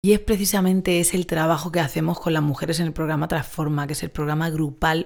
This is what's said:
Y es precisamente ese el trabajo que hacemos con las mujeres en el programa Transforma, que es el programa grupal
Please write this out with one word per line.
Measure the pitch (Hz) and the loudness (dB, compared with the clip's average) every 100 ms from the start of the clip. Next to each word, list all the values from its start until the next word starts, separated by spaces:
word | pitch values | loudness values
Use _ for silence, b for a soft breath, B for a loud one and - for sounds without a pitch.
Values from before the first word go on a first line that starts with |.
Y | 190 | 4
es | 208 | 4
precisamente | 208 208 196 202 185 185 185 175 | 4 0 2 2 4 2 2 2
ese | 170 185 | 2 0
el | 180 | -2
trabajo | 165 160 160 165 | 0 2 0 0
que | 170 | -2
hacemos | 147 165 160 - | -2 0 -2 -2
con | - | 0
las | 160 | 0
mujeres | 147 139 160 160 | 0 -2 -2 -2
en | 165 | -2
el | |
programa | 147 160 151 151 | -2 -2 -2 0
Transforma, | 170 - - 156 147 143 | -2 -4 -4 -2 -2 -2
que | |
es | 151 | -6
el | - | -6
programa | - 147 151 165 | -4 -2 -2 -2
grupal | 156 151 - 165 160 | -2 -4 0 0 0